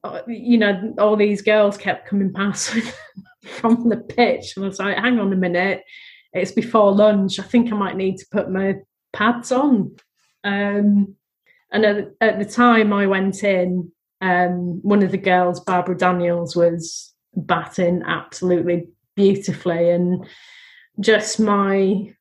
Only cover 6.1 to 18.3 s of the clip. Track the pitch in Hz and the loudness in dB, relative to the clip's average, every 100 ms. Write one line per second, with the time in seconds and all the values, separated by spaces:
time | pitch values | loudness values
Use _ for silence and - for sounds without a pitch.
6.1 | _ _ 185 196 - 233 226 202 196 214 | _ _ -6 -2 -2 0 2 4 6 4
7.1 | 202 196 - 196 247 233 208 190 190 190 | 4 0 -4 0 0 0 -2 -4 -4 -4
8.1 | 190 - 202 185 185 196 190 - _ _ | -4 -6 -4 -2 -2 -2 -4 -10 _ _
9.1 | - 214 240 - 254 294 233 156 - _ | 0 0 0 -2 0 2 2 0 -8 _
10.1 | _ _ _ 202 202 202 202 208 202 196 | _ _ _ -6 -2 -2 0 2 2 0
11.1 | - _ _ _ _ _ 208 214 208 - | -6 _ _ _ _ _ 0 2 0 -6
12.1 | _ 220 196 208 - 240 220 214 202 196 | _ 0 0 -4 2 4 4 2 2 0
13.1 | 190 196 190 202 185 180 180 170 _ _ | 0 -2 -2 -2 0 0 -4 -8 _ _
14.1 | _ 190 180 180 180 175 175 202 202 190 | _ 0 2 0 -2 -6 -6 0 2 2
15.1 | 190 190 180 180 180 - 180 180 175 180 | 0 2 2 2 -2 -2 -2 -2 0 0
16.1 | 180 175 175 170 175 170 170 165 - - | 0 -2 -2 -4 2 2 0 -10 -14 -18
17.1 | _ _ - 143 170 160 - 175 180 170 | _ _ -10 -4 -4 -4 -2 0 0 -2
18.1 | 165 - | -6 -6